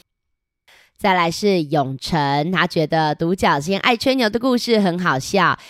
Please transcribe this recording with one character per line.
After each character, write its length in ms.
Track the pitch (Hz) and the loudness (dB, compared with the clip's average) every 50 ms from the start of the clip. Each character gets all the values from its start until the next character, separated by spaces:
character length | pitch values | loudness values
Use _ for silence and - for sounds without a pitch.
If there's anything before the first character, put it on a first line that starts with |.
| _ _ _ _ _ _ _ _ _ _ _ _ _ _ - _ _ _ _ | _ _ _ _ _ _ _ _ _ _ _ _ _ _ -20 _ _ _ _
再 180 | - - 196 185 | -2 0 0 2
来 160 | 180 170 170 | 2 0 -2
是 320 | 170 - 208 202 190 175 151 | -2 0 0 0 2 0 0
永 340 | 139 160 147 131 135 135 | 0 0 -2 0 -2 -6
成， 540 | - - - 170 151 143 139 143 147 151 180 | -8 -6 -2 -2 0 0 0 0 0 0 0
他 160 | 185 156 175 | 2 0 0
觉 180 | 170 - 170 156 | 0 0 -2 -2
得 300 | 147 165 160 156 151 147 | 0 0 0 0 0 -2
独 180 | - 165 170 190 | -2 -2 -2 -2
角 260 | - - 185 156 143 | 0 0 0 0 0
仙 200 | 143 185 196 190 | -2 -4 -4 0
爱 180 | - - 247 | 0 0 0
吹 160 | - - 269 262 | 2 0 0 0
牛 160 | 262 233 208 | 2 0 0
的 80 | 220 | 0
故 180 | 233 240 262 247 | 0 0 0 0
事 240 | 233 - 240 226 214 | 0 0 0 2 2
很 200 | 196 175 170 180 | 2 0 0 0
好 180 | 180 165 135 | -2 0 -2
笑， 400 | 135 - - 196 190 170 147 - - - - | -2 -4 -2 0 2 2 2 0 -2 -8 -20